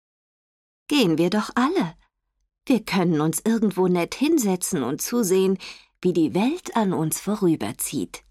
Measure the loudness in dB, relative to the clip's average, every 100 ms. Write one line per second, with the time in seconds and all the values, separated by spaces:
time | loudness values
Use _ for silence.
0 | _ _ _ _ _ _ _ _ -2 2
1 | 2 2 2 0 -2 0 0 0 -4 -8
2 | _ _ _ _ _ _ -2 -2 0 0
3 | 2 2 0 0 0 0 0 2 2 2
4 | 0 -2 2 2 2 -2 -2 -4 -2 -4
5 | -4 -2 2 2 2 0 -4 -20 _ _
6 | 0 2 2 2 0 -2 -4 -2 0 0
7 | -2 -4 -4 0 2 0 -2 -8 -8 -6
8 | -6 -10 -20